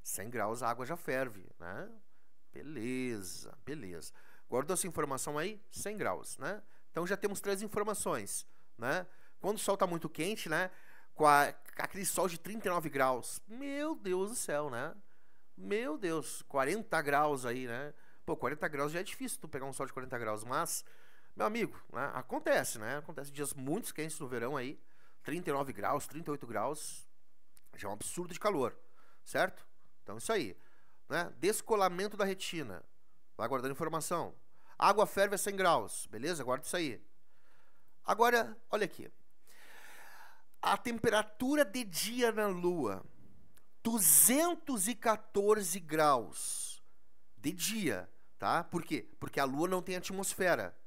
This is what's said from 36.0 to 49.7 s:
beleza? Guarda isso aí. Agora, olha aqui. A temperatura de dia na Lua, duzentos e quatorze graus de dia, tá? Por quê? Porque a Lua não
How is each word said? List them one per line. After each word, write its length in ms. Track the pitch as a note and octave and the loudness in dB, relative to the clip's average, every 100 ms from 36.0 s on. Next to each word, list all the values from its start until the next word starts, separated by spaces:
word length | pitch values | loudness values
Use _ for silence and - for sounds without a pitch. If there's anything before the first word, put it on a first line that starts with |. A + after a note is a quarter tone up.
| - | -8
beleza? 380 | G#2+ C#3+ E3+ | -4 -2 -2
Guarda 200 | B2 B2+ | 0 0
isso 120 | - F#3 | 0 -2
aí. 240 | D#3 F#2+ - - - - - - - - - - | -2 -4 -8 -10 -10 -10 -10 -10 -10 -10 -10 -6
Agora, 520 | - G3+ A#3 A#3+ A3 A3 - | 0 6 6 6 2 -6 -2
olha 140 | G#3+ | 0
aqui. 260 | F#3 - - - - - - - - - - - - - - - - - | 0 -2 -10 -10 -10 -10 -10 -10 -10 -10 -10 -10 -8 -8 -10 -10 -10 -2
A 160 | - G3 | 2 4
temperatura 880 | A#3+ A#3 A#3 G#3 G#3 - B3+ D4 | 2 2 4 4 2 0 2 4
de 200 | C4+ B3+ | 4 2
dia 480 | G#3+ D3+ F#3 B3 A#3 | -2 -2 -2 4 4
na 140 | A3 G#3 | 4 2
Lua, 580 | F3+ F3 F3 A2+ F#2+ - - - - - - - - | 2 2 2 2 0 -6 -10 -10 -10 -10 -10 -10 -4
duzentos 1080 | A#3 A3+ F#3 - - C4+ F4 E4 - A#3+ F#3 | 0 4 8 10 10 8 4 2 -2 0 0
e 60 | |
quatorze 840 | A#3+ A#3+ G#3+ - G3+ G3+ G#3+ F#3 F#3 | 2 4 2 2 2 6 6 4 -2
graus 1040 | D#3 D#3 D3+ C3 G2+ - - - - - - - - - - - | 0 6 8 6 2 -6 -4 -4 -6 -8 -10 -10 -10 -10 -10 -4
de 160 | A#2+ | -2
dia, 580 | F3+ E3 A3 E3+ F#2+ F2+ - - - | 0 0 2 0 0 -4 -10 -12 -2
tá? 260 | G2+ D3 | 4 4
Por 180 | - F3 | 2 -4
quê? 260 | - C#3+ - - | 0 -2 -2 -8
Porque 180 | C3 - | -2 2
a 60 | |
Lua 240 | C#3 C#3 | 2 4
não 140 | F3+ | 2